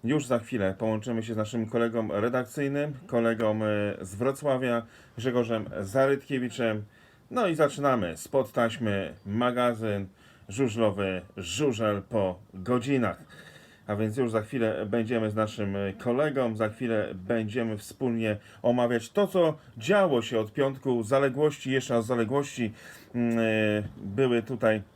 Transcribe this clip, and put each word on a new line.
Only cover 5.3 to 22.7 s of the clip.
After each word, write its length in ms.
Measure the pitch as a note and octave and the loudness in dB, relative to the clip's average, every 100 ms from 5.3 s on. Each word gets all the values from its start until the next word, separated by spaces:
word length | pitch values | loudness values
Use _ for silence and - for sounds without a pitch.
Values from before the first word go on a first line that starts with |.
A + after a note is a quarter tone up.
| B2 A2+ A2+ G#2 - | 0 0 -2 -4 -6
Zarytkiewiczem. 1000 | G2 B2 C3+ C#3 - C3+ B2 A#2 A2+ G#2+ G#2 - - - _ | -2 2 4 2 0 -4 -4 -2 -2 -2 -6 -18 -20 -20 _
No 160 | B3 G3+ | -2 0
i 80 | D#3+ | 4
zaczynamy. 640 | D3 - C#3 B2 F2 D#2+ | 2 4 2 2 0 -6
Spod 340 | - C3+ A#2+ | -2 0 0
taśmy, 600 | - A#2 - A2+ G2 E2 - G2 | 0 0 2 0 0 -2 -8 -6
magazyn 800 | A2 B2 A#2+ B2 A2+ A2+ G2+ F#2+ - - - - | 0 0 2 0 0 -2 -2 -4 -12 -20 -20 -12
żużlowy 720 | G2+ C3 A2 A2 F#2+ F#2+ F#2 F2+ - | 0 0 4 2 2 -2 -2 -8 -12
Żużel 640 | E2+ G#2 D3 A2 G#2+ G2+ - | -8 0 0 2 0 0 -2
po 300 | A2 F#2+ F2+ - | 0 0 -2 -12
godzinach. 640 | F#2+ F#2 B2 A#2+ C3+ G#2+ E2+ - - - - - - - | -10 -2 0 2 2 2 -2 -14 -20 -20 -20 -20 -20 -6
A 80 | G#2 | -2
więc 220 | A2 A2 | 0 0
już 140 | A#2+ | 0
za 100 | A2 | 0
chwilę 440 | G#2 C3 A2+ D2+ G2+ | -2 -2 -2 -2 -2
będziemy 460 | A#2+ A2 A#2+ A2 | -2 0 0 0
z 40 | G#2+ | 0
naszym 400 | G#2+ A2+ G2+ G2 G2+ F#2+ | -2 -2 -4 -2 -4 -4
kolegą, 580 | A#2+ B2 D3+ C3+ A#2+ G#2+ | -2 2 2 0 0 0
za 140 | A2 | -2
chwilę 420 | G#2+ B2 A2 F#2 | -2 -2 0 -2
będziemy 640 | F#2+ F#2 A#2 G#2+ A#2+ A2+ G#2+ | -8 -2 -2 0 -2 -2 -4
wspólnie 600 | - - C3 A#2 A2 G#2 - - | -10 -4 -2 0 0 -2 -6 -2
omawiać 480 | A#2+ B2 A#2+ A#2+ A2+ | 2 4 2 2 0
to, 180 | - G3 | 0 2
co 300 | F#3+ E3 D3+ - - | 4 2 0 -12 -8
działo 440 | A2+ G3+ F#3 B2+ | 2 4 6 2
się 180 | A2 A2+ | 2 -2
od 140 | G#2+ | -2
piątku. 500 | C#3+ C#3 C3 C#3 A#2+ | 0 0 0 0 0
Zaległości, 680 | G#2+ C3+ C#3 B2+ D3+ D3 C3 | 2 4 4 2 0 0 -2
jeszcze 220 | C3 C3 | -2 2
raz 120 | A#2+ A2 | 0 2
zaległości, 680 | A#2+ A2 C#3 C#3+ - A2+ | 0 2 0 -2 -4 -4